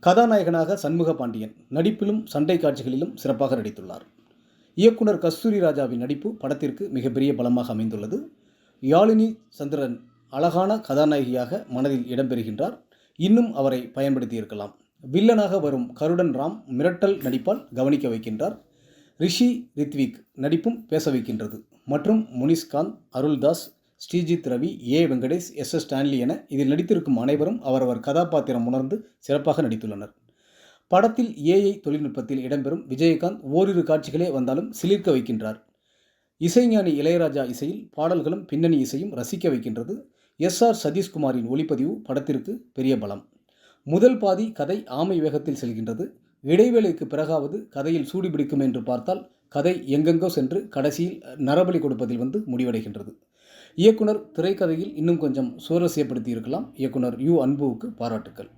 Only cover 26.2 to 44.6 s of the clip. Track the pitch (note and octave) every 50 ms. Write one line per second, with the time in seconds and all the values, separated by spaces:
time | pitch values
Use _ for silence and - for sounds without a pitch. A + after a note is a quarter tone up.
26.2 | A#2+ B2+ D#3+ - - _ D3 C3+ C#3+ C3 C#3+ D#3+ F3 - A3 E3+ D#3+ - C3+ A2+
27.2 | A#2+ C3 D3 D3 D3+ F3 A3 A#3+ - C#3 B2+ C3 B2+ B2 A#2+ A2+ A2+ C#3+ C#3+ D#3+
28.2 | F3 E3+ D#3+ D3+ - - B2+ A#2+ A#2 A#2+ B2+ C3 C3 C3 G3+ A3 - - _ _
29.2 | _ - C#3 D3 C#3+ E3 C#3 - - A#2+ A2+ G#2+ - A2 G#2 G2+ G#2 - _ _
30.2 | _ _ _ _ _ _ _ _ _ _ _ _ _ _ - F#3 G3+ A#3 A3+ -
31.2 | A#3+ A3+ - - C#3+ D#3 F3+ G3 G3+ G3 G3 - - D3+ C#3+ D3+ D3 C3+ - C3+
32.2 | A#2 - C#3 C3 B2+ B2+ C#3+ C#3 C3 C3+ D#3 - - - C3 B2 D#3+ E3 D#3+ D#3+
33.2 | E3+ F3 G3+ - - C3+ C#3 E3+ F#3+ G#3 G3 F3 D#3+ - D#3 D#3 - - C3+ D#3
34.2 | F3 F3+ C#3 C3+ B2+ A#2+ C3 D3 G#3+ - - - - E3+ G3+ G3+ - F#3 D3 B2+
35.2 | A#2+ - A#2 G#2+ G#2+ G#2+ A2 - _ _ _ _ _ _ _ _ _ _ _ _
36.2 | _ _ _ _ D#3+ E3+ E3+ A#3+ B3 A#3+ A3 G#3+ F#3+ F3+ D3+ C#3+ C#3+ D#3+ E3+ F3
37.2 | E3+ D3+ C3+ C#3+ C3 B2 A#2+ - C#3+ D3+ - - - - _ - D3+ E3+ F3+ E3+
38.2 | D3+ D#3 E3+ G3+ F3+ - - D3 E3 E3 E3 C#3+ C3 B2+ - C3+ F3 G#3 E3+ B2
39.2 | A#2+ - - F3 - E3+ C#3 A#2+ A2+ C3 A2 A#2 A#2+ - G3+ - - _ _ _
40.2 | _ _ _ _ D#3 F3+ F3 - A#3 A#3 A3 A3+ - D3+ D3 F#3+ F#3+ F#3+ - D#3+
41.2 | D3 C3+ B2+ B2 A2+ A2+ B2+ D3 D#3 D#3 D#3 B2 C3 D#3 G#3+ - - - C3 C#3+
42.2 | C#3 - D3 - - - A3+ B3 - _ _ - C3 C3 C3 A#2 G#2+ G2 G2 G2+
43.2 | - _ _ _ _ _ _ _ _ _ _ _ _ C#3 D3+ F#3 G#3 B3+ C4 G#3+
44.2 | A3 G3 F#3+ F#3 A3 A3+ A3 -